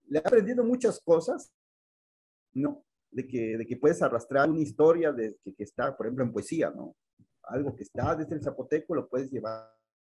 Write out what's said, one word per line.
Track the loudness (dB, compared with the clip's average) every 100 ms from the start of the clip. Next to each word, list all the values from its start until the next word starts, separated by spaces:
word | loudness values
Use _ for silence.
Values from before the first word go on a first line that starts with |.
| -4
le | -2
he |
aprendido | 4 4 4 2
muchas | 0 2 0 0
cosas, | 2 2 2 -4 -6 _ _ _ _ _ _ _ _ _ _
¿no? | -4 -4 -4 _ _ _
De | -10 -6
que, | -4 -4 -4
de | -6
que | 2
puedes | 2 4
arrastrar | 2 0 0 2 4
una | 2
historia | 0 4 6 6 2
de | 0 -4 -8
que, | -14 -12
que |
está, | -10 -4 -4 -2
por | -4
ejemplo, | -2
en | -2
poesía, | -2 -4 -2 -2
¿no? | -4 -14 -18 _ _ _ _
Algo | -8 -4 -4 -6
que |
está | -10 -4 -2 -2
desde | -4 -6
el |
zapoteco | -6 -6 -2 -2 -2
lo | -4 -2
puedes | -4 -4
llevar | -6 -8 -8 -14 _ _ _ _